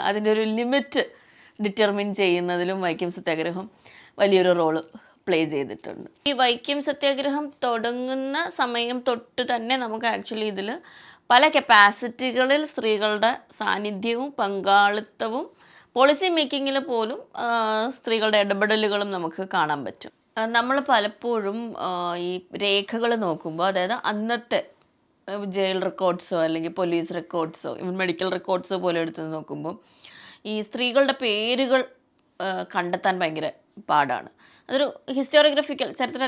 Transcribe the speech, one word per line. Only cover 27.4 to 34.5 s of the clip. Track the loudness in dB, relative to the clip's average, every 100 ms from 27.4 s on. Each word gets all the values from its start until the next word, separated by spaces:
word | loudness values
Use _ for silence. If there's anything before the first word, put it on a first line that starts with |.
| -4 -6 -10 -8
even | -6 -2
മെഡിക്കൽ | -2 -2 -2
റെക്കോർഡ്സോ | -4 -2 -4 -2 -4
പോലെ | -2 -2
എടുത്ത് | -2 -6 -8
നോക്കുമ്പോൾ | -8 -10 -10 -10 -12 _ _ -20 -20 -20 -14 -8
ഈ | -6
സ്ത്രീകളുടെ | -6 -4 0 2 2 2
പേരുകൾ, | 0 0 0 0 2 0 0 -10 _ _ _ -8
ആ, | -4 -4 -4 -4
കണ്ടെത്താൻ | -2 0 0 0
ഭയങ്കര | 0 -2 -6 -8 _ -12 0
പാടാണ്. | 2 2 0 -6 _ -20